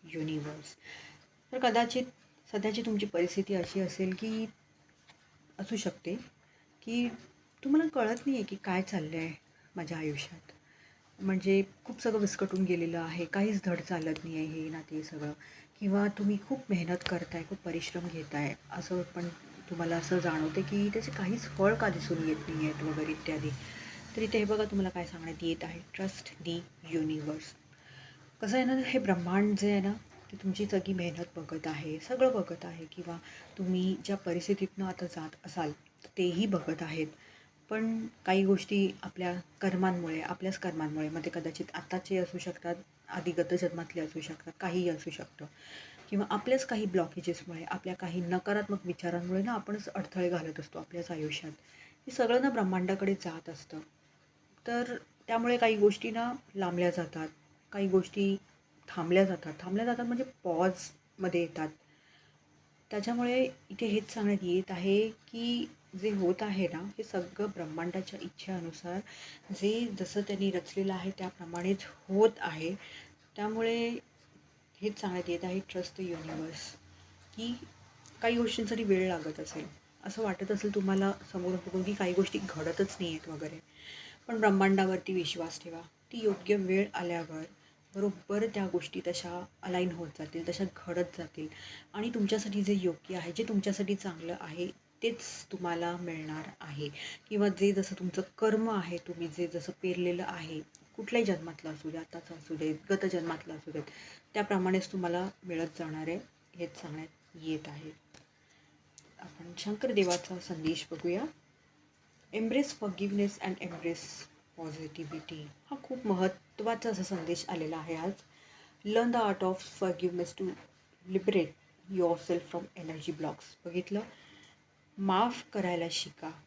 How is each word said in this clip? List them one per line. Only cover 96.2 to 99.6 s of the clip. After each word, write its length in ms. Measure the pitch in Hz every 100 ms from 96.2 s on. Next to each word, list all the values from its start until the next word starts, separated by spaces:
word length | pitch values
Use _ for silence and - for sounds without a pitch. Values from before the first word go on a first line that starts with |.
| 156 156 156 -
आहे, 280 | 151 143 147 143 - - -
किंवा 200 | 214 202
जे 240 | 185 196
जसं 220 | 196 190 190
तुमचं 240 | 180 185 - -
कर्म 320 | 220 214 226
आहे, 260 | 208 170 175
तुम्ही 320 | - 165 170
जे 180 | 156 170
जसं 260 | 170